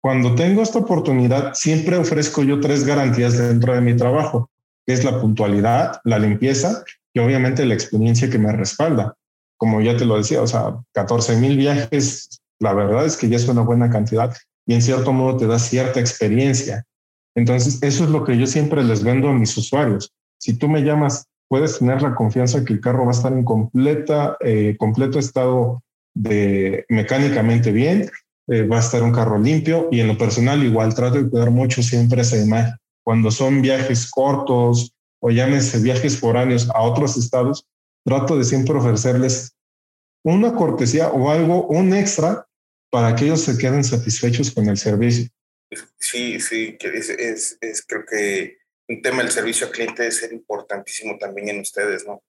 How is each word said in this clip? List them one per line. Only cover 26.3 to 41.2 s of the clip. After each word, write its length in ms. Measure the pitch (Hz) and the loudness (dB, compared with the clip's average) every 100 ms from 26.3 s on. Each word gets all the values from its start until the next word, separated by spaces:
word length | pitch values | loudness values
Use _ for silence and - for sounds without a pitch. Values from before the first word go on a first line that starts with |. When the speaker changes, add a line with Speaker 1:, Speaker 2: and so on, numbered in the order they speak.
| 104 101 98 95 98 - | 0 2 2 0 -2 -2
Speaker 1:
mecánicamente 840 | 113 101 135 143 117 110 117 117 | -2 0 0 0 2 2 2 2
bien, 380 | 104 143 196 196 - _ _ - | 2 2 2 -2 -10 _ _ -4
eh, 140 | 117 | 0
va 140 | 107 117 | 2 0
a 40 | |
estar 220 | 117 120 | 0 0
un 100 | 117 | 2
carro 260 | 117 110 107 | 2 0 2
limpio 500 | 113 156 156 165 165 | 2 2 0 0 0
y 100 | 120 | 0
en 80 | 110 | 0
lo 100 | 104 | 0
personal 440 | 113 113 120 143 | 0 2 2 2
igual 320 | 131 113 113 | 2 2 0
trato 280 | 113 123 143 | 0 0 2
de 80 | 123 | 0
cuidar 200 | 120 117 | 2 2
mucho 320 | 120 127 123 | 2 2 0
siempre 380 | 117 123 117 123 | 0 2 2 2
esa 160 | 120 113 | 2 2
imagen. 380 | 104 110 117 - _ _ | 2 2 0 -4 _ _
Cuando 260 | - 113 110 | -2 2 2
son 320 | 107 135 139 | 2 2 2
viajes 480 | 131 131 131 120 - | 2 0 0 -2 -2
cortos 840 | - 139 139 139 123 120 120 120 _ _ _ | -2 0 0 0 2 2 2 -2 _ _ _
o 80 | 120 | 0
llámese 480 | 117 131 139 120 117 | 2 2 2 0 0
viajes 400 | 113 127 147 - | 0 0 -2 -2
foráneos 500 | 117 120 127 120 117 | 0 0 2 0 0
a 80 | 113 | 0
otros 340 | 117 120 143 123 | 0 0 -2 -2
estados, 500 | 120 127 127 139 _ _ _ _ | -2 0 0 -2 _ _ _ _
trato 320 | - 135 - 156 | -2 -2 0 0
de 80 | |
siempre 300 | 123 135 127 | 0 0 0
ofrecerles 840 | 147 120 107 127 123 127 - - _ _ _ _ _ _ _ | 0 0 0 0 0 0 -2 -8 _ _ _ _ _ _ _
una 280 | 160 185 233 | 0 2 2
cortesía 560 | 233 160 110 120 143 160 | 0 -2 0 0 0 0
o 220 | 135 | 0